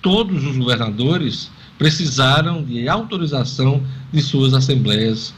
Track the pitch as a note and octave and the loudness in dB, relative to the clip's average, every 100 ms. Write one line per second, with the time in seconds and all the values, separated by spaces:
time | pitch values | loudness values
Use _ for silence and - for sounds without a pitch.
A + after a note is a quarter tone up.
0 | F#3 G3+ G#3 E3+ C3+ C3 B2 A#2 A2+ G#2 | 2 2 2 -2 -2 -2 0 0 -2 0
1 | B2+ F3 C3+ - - - - - D3+ D#3 | 0 0 -2 -4 -10 -18 -20 0 0 2
2 | D#3+ B2+ C3 D3 D#3+ E3+ C3 A#2 B2 G3+ | -2 0 2 2 2 -2 -4 -4 -2 -2
3 | A3 F#3+ D#3+ C#3 - - C3 - - - | -2 -4 -2 -2 -4 0 2 2 -2 -8
4 | - D#3 C#3+ C#3 C3+ C3 C3 C3 G#2 G#2 | -2 -2 0 2 2 4 2 2 2 2
5 | A2+ A2 - | 0 -2 -8